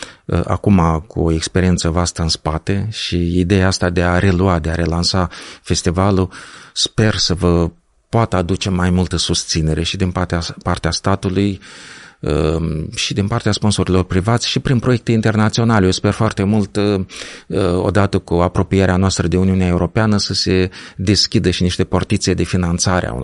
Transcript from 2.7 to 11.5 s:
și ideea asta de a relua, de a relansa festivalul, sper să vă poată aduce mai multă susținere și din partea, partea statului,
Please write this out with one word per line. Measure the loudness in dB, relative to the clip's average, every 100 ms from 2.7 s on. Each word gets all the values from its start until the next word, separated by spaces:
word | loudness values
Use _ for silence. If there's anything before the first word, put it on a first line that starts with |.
| -4 -4
și | -6 -4 -2 0 0
ideea | 2 2 2
asta | 0 0
de | 0
a | 2 2
relua, | 2 2 2 2
de | 0
a | -2
relansa | -2 0 0 0 -2 -6 -20 -14
festivalul, | -4 -2 0 0 2 2 0 -4 -20 -20 -14
sper | -6 -4 2 0 2
să | -2
vă | 0 2 2 2 -4 _ _ -4
poată | 0 0 0
aduce | -2 -2 -2
mai | 0 2
multă | 2 0 -2
susținere | -2 -2 -2 -2 0 0
și | -2 -2
din | -2
partea, | -2 -2 -4 -6 -8
partea | -6 -4 -4
statului, | -4 -2 -2 -2 0 -2